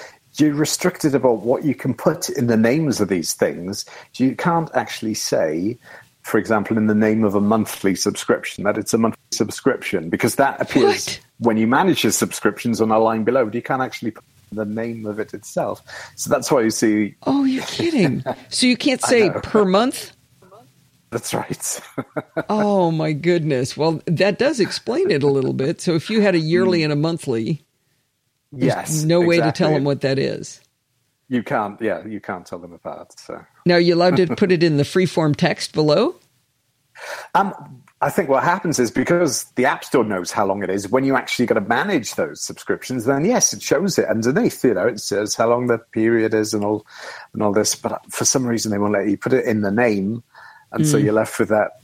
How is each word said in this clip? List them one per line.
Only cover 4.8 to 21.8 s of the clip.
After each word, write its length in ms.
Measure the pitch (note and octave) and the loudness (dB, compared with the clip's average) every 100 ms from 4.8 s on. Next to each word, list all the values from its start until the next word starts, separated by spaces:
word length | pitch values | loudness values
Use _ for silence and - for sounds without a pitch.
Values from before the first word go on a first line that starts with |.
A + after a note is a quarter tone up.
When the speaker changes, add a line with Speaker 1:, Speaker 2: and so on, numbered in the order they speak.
| A2 - A2+ | -4 -6 -6
Speaker 1:
say 640 | G#2+ - B2+ E2 D#2+ G2 B2 - - - _ | -4 -2 0 0 -2 -4 -6 -14 -20 -20 _
for 140 | - A2 | -2 0
example, 400 | G2 A2 G2 A2+ | 2 0 2 0
in 100 | G#2+ | 2
the 80 | G#2+ | 4
name 280 | A2 A2 | 4 4
of 120 | G#2+ G2 | 2 2
a 60 | |
monthly 540 | G2+ A2+ G2 - G2 F#2 | 2 2 0 -2 -2 0
subscription, 680 | G2+ - - A#2+ - - | -2 -2 -2 -2 -2 -6
that 140 | F#2+ G#2+ | -4 -2
it's 160 | G2+ | -2
a 40 | A#2 | 0
monthly 220 | A2+ - - | 0 -2 -8
subscription, 800 | - G#2+ - C3+ A#2+ - F#2 E2 | -4 -4 0 -2 0 -4 -4 -4
because 260 | G#2+ A#2 - | -2 0 2
that 240 | C#3 - | 0 0
appears 440 | - - - - - | -2 2 4 2 -4
Speaker 2:
What? 140 | - _ - | -10 _ -2
Speaker 1:
when 180 | A#2 A2 | 0 2
you 100 | A2+ | 2
manage 360 | C#3 F#3+ C#3+ | 4 4 2
your 80 | A2+ | 2
subscriptions 680 | - G2+ - G#2+ - A#2+ G#2+ | 2 -2 0 -2 -2 -2 0
on 100 | A2 | 2
a 80 | A2 | 4
line 240 | A2+ A2+ | 4 2
below, 220 | A2 C3 A2 | 0 2 0
but 80 | |
you 80 | A#2 | -2
can't 200 | - C3 | -4 -4
actually 300 | B2+ - A#2 | -4 -6 -10
put 120 | - _ _ - | -10 _ _ -12
the 140 | G#2 G#2 | -8 -6
name 400 | A2 A#2 A#2 G#2+ | -6 -6 -8 -8
of 140 | G#2 | -8
it 140 | G#2 | -8
itself. 480 | G#2+ - F3+ A#2+ F#2+ - - - - | -10 -10 -6 -4 -6 -14 -18 -16 -10
So 140 | - | -2
that's 200 | C#3 B2 | -2 2
why 100 | C#3+ | 2
you 80 | A2 | 2
see 440 | - A2+ G#2+ G#2 - - | 2 2 2 -2 -4 -2
Speaker 2:
Oh, 160 | C#4 | 0
you're 200 | C4+ C4 - | 0 -2 -6
kidding. 580 | - E4 D4+ E3 C3 C3 - | -4 -2 2 0 0 -6 -10
Speaker 1:
<laughs> 120 | - | -8
Speaker 2:
So 160 | - B3+ | 0 0
you 100 | B3 | 2
can't 260 | D4 B3+ | 0 0
Speaker 1:
I 40 | - | 2
Speaker 2:
say 200 | A#3+ G3 | 4 4
Speaker 1:
know. 100 | - | 0
Speaker 2:
per 240 | - G#3+ G3 | 0 2 4
month? 460 | F#3+ B3 - - _ _ _ - - - _ _ _ - | 2 2 -2 -12 _ _ _ -20 -20 -20 _ _ _ -10
Speaker 1:
That's 220 | - - | -8 -4
right. 460 | A#2 - - - - | -6 -6 -8 -8 -10